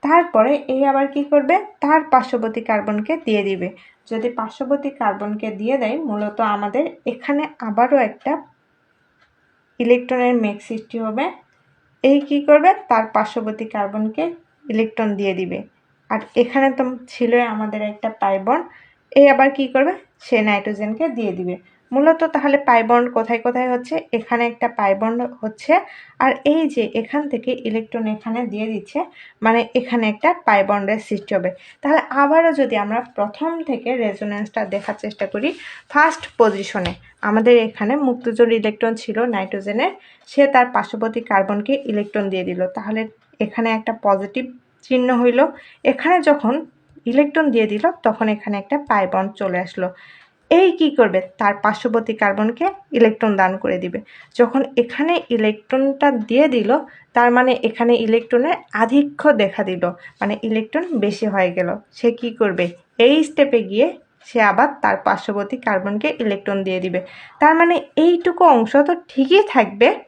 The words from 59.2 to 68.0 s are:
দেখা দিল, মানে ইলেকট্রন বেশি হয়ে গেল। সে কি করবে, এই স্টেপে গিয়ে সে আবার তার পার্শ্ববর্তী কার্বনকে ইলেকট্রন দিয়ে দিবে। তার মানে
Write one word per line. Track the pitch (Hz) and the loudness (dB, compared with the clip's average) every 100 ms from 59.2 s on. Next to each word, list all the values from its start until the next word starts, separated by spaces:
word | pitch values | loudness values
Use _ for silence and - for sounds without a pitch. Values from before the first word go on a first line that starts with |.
| - 202 | 2 4
দেখা | 196 - 196 | 2 -2 -6
দিল, | 180 175 175 - _ | -2 -4 -6 -18 _
মানে | 202 208 226 | -6 -4 -2
ইলেকট্রন | 220 220 302 349 277 | -4 -2 -4 -4 -2
বেশি | 202 202 214 | -2 -2 -2
হয়ে | 196 185 180 | 0 0 0
গেল। | 180 202 _ - | -4 -4 _ -2
সে | 240 233 | -2 -2
কি | 240 226 | -8 -2
করবে, | 202 180 175 175 _ _ 233 | -2 0 -4 -6 _ _ 4
এই | 302 311 | 4 2
স্টেপে | - 277 240 196 | 2 2 2 0
গিয়ে | 202 302 - _ _ - | 0 0 0 _ _ -6
সে | 240 208 | 0 2
আবার | 190 285 - | 4 0 0
তার | 208 196 - | -2 0 0
পার্শ্ববর্তী | 190 - 202 202 254 233 | -2 -4 -6 -6 -6 -4
কার্বনকে | 196 196 208 302 - | -2 -2 -4 -4 -4
ইলেকট্রন | 220 196 202 196 190 | -4 -4 -4 -4 -4
দিয়ে | 185 185 | -4 -4
দিবে। | 180 185 - - - | -6 -8 -20 -20 2
তার | 294 320 | 4 6
মানে | 339 349 - - | 4 2 -2 2